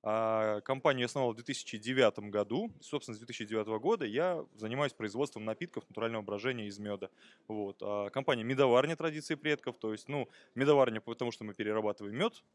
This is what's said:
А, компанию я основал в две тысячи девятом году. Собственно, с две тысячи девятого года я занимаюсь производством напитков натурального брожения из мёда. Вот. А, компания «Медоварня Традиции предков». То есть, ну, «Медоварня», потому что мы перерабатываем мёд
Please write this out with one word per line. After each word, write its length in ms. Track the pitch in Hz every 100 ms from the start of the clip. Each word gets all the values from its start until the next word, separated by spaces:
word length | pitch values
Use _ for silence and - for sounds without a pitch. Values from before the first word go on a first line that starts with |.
А, 580 | 107 110 110 110 110 104
компанию 400 | - 135 147 131
я 60 | 123
основал 260 | 143 123
в 20 |
две 100 | 110
тысячи 340 | 120 131 - 110
девятом 520 | 110 131 117 104 104
году. 400 | 104 101 131 226 -
Собственно, 360 | - 147 - 107
с 20 |
две 80 | 120
тысячи 180 | 117
девятого 340 | 107 110 107 110
года 260 | 139 226
я 400 | 127 113 180 170 -
занимаюсь 380 | 107 110 127 143
производством 520 | - 107 107 139 -
напитков 400 | 107 110 123 - -
натурального 340 | - 113 113
брожения 440 | 101 101 117 123 104
из 120 | 101
мёда. 320 | 104 101 95 _ - - _
Вот. 300 | 107 101 98
А, 300 | 101 104 101
компания 340 | 135 135 123
«Медоварня 500 | 113 135 135 120 143
Традиции 400 | 165 165 151 -
предков». 440 | 151 151 147 - 113
То 140 | 110
есть, 160 | 107 -
ну, 200 | 143 123 - -
«Медоварня», 460 | - 139 147 127 110
потому 320 | 110 117 120
что 120 | -
мы 100 | 107
перерабатываем 600 | 101 107 107 107 101 101 113
мёд 280 | 214 - _